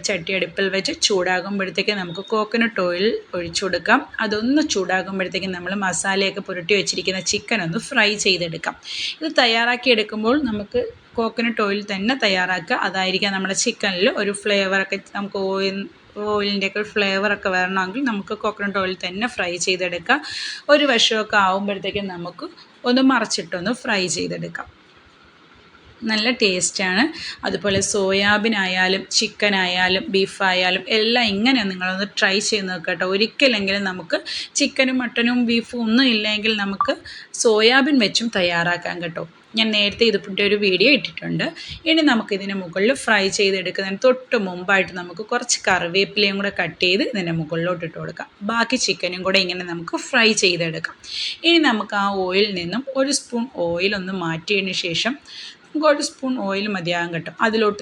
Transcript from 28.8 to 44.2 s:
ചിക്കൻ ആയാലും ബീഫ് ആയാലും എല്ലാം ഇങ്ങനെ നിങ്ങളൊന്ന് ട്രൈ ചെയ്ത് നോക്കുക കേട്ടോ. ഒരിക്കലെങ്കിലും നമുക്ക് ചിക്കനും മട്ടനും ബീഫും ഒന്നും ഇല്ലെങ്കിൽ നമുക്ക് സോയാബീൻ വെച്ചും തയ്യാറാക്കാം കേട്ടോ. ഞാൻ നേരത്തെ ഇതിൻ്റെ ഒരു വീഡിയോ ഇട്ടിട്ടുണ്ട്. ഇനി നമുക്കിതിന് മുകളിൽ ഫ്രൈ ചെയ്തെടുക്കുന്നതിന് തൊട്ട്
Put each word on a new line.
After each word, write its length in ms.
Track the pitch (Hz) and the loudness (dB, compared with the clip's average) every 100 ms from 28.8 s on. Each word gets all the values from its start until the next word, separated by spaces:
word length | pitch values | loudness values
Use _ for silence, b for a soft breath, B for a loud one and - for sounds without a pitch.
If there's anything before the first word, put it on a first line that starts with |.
| 185 190 190 - | 2 0 0 -2
ചിക്കൻ 360 | 220 - 208 196 | -2 0 0 2
ആയാലും 420 | 185 180 185 185 - | 0 2 2 2 0
ബീഫ് 280 | 190 190 - 190 | 0 0 0 2
ആയാലും 340 | 180 185 185 185 226 | 2 2 0 0 0
എല്ലാം 280 | 220 240 233 | 2 2 2
ഇങ്ങനെ 280 | 196 233 269 202 | 2 2 2 0
നിങ്ങളൊന്ന് 380 | 185 185 185 202 - | -2 -4 -4 -4 0
ട്രൈ 140 | 208 196 208 | 2 2 0
ചെയ്ത് 180 | 214 190 | -2 -2
നോക്കുക 220 | 185 170 | -4 -4
കേട്ടോ. 140 | 175 185 | -2 0
ഒരിക്കലെങ്കിലും 680 | 196 226 - 277 220 196 196 196 | 2 0 4 2 4 0 -2 -2
നമുക്ക് 280 | 185 185 320 - B B - | -6 -4 -6 -4 B B -2
ചിക്കനും 380 | 277 - 262 254 | 0 2 0 0
മട്ടനും 380 | 247 - 233 247 240 | -2 0 0 2 2
ബീഫും 300 | 233 220 240 226 | 0 -2 -4 2
ഒന്നും 200 | 226 269 | 4 4
ഇല്ലെങ്കിൽ 400 | 220 214 214 214 214 | 2 0 -2 -2 -2
നമുക്ക് 300 | 196 196 - 320 B B B - | -2 0 0 0 B B B 0
സോയാബീൻ 520 | 247 214 220 262 277 285 | 4 6 6 6 6 4
വെച്ചും 240 | 202 190 233 214 | 4 0 -2 0
തയ്യാറാക്കാം 640 | 175 170 170 175 175 175 170 | 2 2 2 0 -4 -6 -6
കേട്ടോ. 180 | 170 165 - - 220 | -8 -10 -14 -6 0
ഞാൻ 80 | 220 214 | 2 2
നേരത്തെ 280 | 202 196 233 | 0 2 2
ഇതിൻ്റെ 320 | 196 - 196 202 | 2 -2 -2 2
ഒരു 100 | 208 202 | 2 2
വീഡിയോ 260 | 180 220 277 | 4 4 4
ഇട്ടിട്ടുണ്ട്. 480 | - - 170 165 240 339 B B 320 | 0 -8 -6 -2 -4 -6 B B 0
ഇനി 140 | 320 294 | 2 4
നമുക്കിതിന് 460 | 233 208 196 196 196 | 2 0 -4 -4 -6
മുകളിൽ 320 | 180 170 208 277 - | -6 0 0 0 2
ഫ്രൈ 180 | 214 196 190 | 2 2 2
ചെയ്തെടുക്കുന്നതിന് 600 | 196 190 180 180 190 196 254 | 2 2 -2 -4 -4 2 2
തൊട്ട് 320 | 254 | 2